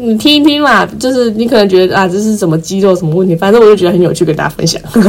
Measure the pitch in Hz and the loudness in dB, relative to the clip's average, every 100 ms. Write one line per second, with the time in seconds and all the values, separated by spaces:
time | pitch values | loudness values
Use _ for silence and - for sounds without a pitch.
0 | 240 214 294 302 294 294 285 208 180 220 | -4 -2 0 2 2 2 2 2 0 -4
1 | 254 254 233 214 233 233 202 185 185 196 | -2 0 -2 -2 0 0 2 2 2 0
2 | 190 190 220 208 180 160 - 196 196 175 | -2 -2 -2 -2 -2 -2 -4 -2 0 0
3 | 160 170 185 165 196 233 214 202 175 175 | -2 -2 0 0 2 4 4 4 2 0
4 | 170 - 160 147 - - 165 - - 233 | 0 0 -2 -2 -6 -4 -6 -6 -4 0